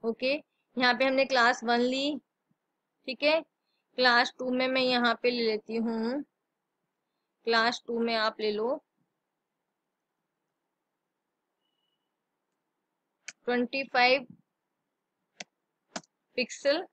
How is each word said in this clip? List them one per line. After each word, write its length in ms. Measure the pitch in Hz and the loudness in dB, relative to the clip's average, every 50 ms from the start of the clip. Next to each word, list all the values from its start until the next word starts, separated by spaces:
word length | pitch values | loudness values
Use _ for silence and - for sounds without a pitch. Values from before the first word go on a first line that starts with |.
| - | -4
ओके, 280 | 226 226 _ - 262 277 302 - _ _ _ _ _ _ - | -6 -6 _ -2 -2 -2 -2 -6 _ _ _ _ _ _ 0
यहाँ 160 | 262 247 247 | 2 2 2
पे 100 | 233 269 | 2 2
हमने 200 | 269 262 262 269 | 0 2 2 0
class 400 | 262 269 254 233 233 254 247 - | 2 4 4 4 4 4 2 0
one 160 | 226 240 240 | 0 2 2
ली, 400 | 240 247 254 269 269 285 302 247 _ _ _ _ _ _ _ _ _ _ _ _ _ _ _ _ _ | 2 0 0 -2 -2 -2 -4 -6 _ _ _ _ _ _ _ _ _ _ _ _ _ _ _ _ _
ठीक 160 | - 254 - - | -12 -10 -2 0
है, 180 | 196 311 330 302 _ _ _ _ _ _ _ _ _ _ | 0 0 0 -2 _ _ _ _ _ _ _ _ _ _
Class 360 | - 254 254 240 240 247 - - _ | 2 2 4 4 4 2 0 -2 _
two 120 | 254 254 | -6 -4
में 180 | 254 254 262 254 | -2 -2 0 0
मैं 140 | 262 262 254 | 0 0 0
यहाँ 360 | 254 254 240 240 240 233 220 _ | 2 0 2 2 0 0 0 _
पे 80 | 247 | -2
ले 160 | 247 240 233 | -2 0 -2
लेती 300 | 220 220 214 - - 220 | -2 -2 -4 -6 -6 -6
हूँ, 460 | 226 226 233 226 226 220 226 254 294 285 _ _ _ _ _ _ _ _ _ _ _ _ _ _ _ _ _ _ _ _ _ _ _ _ | -4 -4 -4 -4 -4 -4 -4 -4 -4 -8 _ _ _ _ _ _ _ _ _ _ _ _ _ _ _ _ _ _ _ _ _ _ _ _
Class 380 | 233 226 233 220 233 247 - _ | -2 0 2 2 0 -2 -4 _
two 140 | - 233 233 | -8 -4 -4
में 140 | 233 233 233 | -2 -2 0
आप 260 | 226 214 220 220 220 | 0 -2 -2 -2 _
ले 100 | 214 214 208 | -4 -4 -4
लो 300 | 208 220 240 277 311 _ _ _ _ _ _ _ _ _ _ _ _ _ _ _ _ _ _ _ _ _ _ _ _ _ _ _ _ _ _ _ _ _ _ _ _ _ _ _ _ _ _ _ _ _ _ _ _ _ _ _ _ _ _ _ _ _ _ _ _ _ _ _ _ _ _ _ _ _ _ _ _ _ _ _ _ _ _ _ _ _ _ _ _ _ _ _ _ _ - - _ _ | -2 -4 -4 -4 -6 _ _ _ _ _ _ _ _ _ _ _ _ _ _ _ _ _ _ _ _ _ _ _ _ _ _ _ _ _ _ _ _ _ _ _ _ _ _ _ _ _ _ _ _ _ _ _ _ _ _ _ _ _ _ _ _ _ _ _ _ _ _ _ _ _ _ _ _ _ _ _ _ _ _ _ _ _ _ _ _ _ _ _ _ _ _ _ _ _ -20 -20 _ _
ट्वेंटी 400 | - 247 247 247 233 - 269 269 | -2 0 0 0 -2 -4 -6 -8
फ़ाइव 420 | - _ 262 247 247 254 285 254 - - _ _ _ _ _ _ _ _ _ _ _ _ _ _ _ _ _ _ _ _ _ - _ _ _ _ _ _ _ _ _ _ - - _ _ _ _ _ _ | -2 _ 2 4 4 4 2 0 -6 -20 _ _ _ _ _ _ _ _ _ _ _ _ _ _ _ _ _ _ _ _ _ -20 _ _ _ _ _ _ _ _ _ _ -18 -18 _ _ _ _ _ _
पिक्सल 520 | - 247 - - - - 285 285 320 359 - | -6 -6 -6 -6 -4 -2 0 0 0 -2 -10